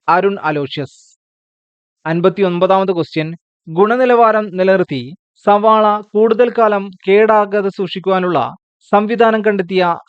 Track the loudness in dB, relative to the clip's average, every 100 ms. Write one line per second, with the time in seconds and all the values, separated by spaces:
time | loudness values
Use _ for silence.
0 | -2 0 0 -2 -6 -6 -6 -10 -12 _
1 | _ _ _ _ _ _ _ _ _ _
2 | -6 0 0 0 -2 0 2 2 0 -2
3 | -4 -6 -6 -10 _ _ -10 0 0 2
4 | 2 4 4 2 -4 -2 0 2 0 -6
5 | -10 -16 _ _ 0 2 4 2 2 -2
6 | -4 0 0 2 0 2 0 0 -6 -10
7 | 0 2 4 2 0 -2 -4 -6 -8 -6
8 | -4 -2 0 -2 -4 -8 _ _ -2 0
9 | 0 2 2 2 -2 -2 -2 -2 -2 -2